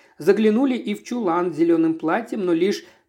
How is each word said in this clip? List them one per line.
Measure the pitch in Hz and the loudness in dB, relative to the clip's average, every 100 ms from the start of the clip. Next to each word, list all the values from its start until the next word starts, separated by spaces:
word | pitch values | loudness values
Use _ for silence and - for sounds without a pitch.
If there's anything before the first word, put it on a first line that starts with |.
| _ - | _ -4
Заглянули | 156 202 214 220 269 233 | 0 2 4 2 0 -2
и | - | -4
в | 208 | -8
чулан | - 240 190 170 180 | -8 -4 -2 -2 -2
с | 151 | 0
зелёным | 165 165 165 160 | 2 4 2 0
платьем, | 160 202 240 233 180 | -2 -2 -4 -4 -2
но | |
лишь | 165 190 196 - _ | 0 0 -2 -8 _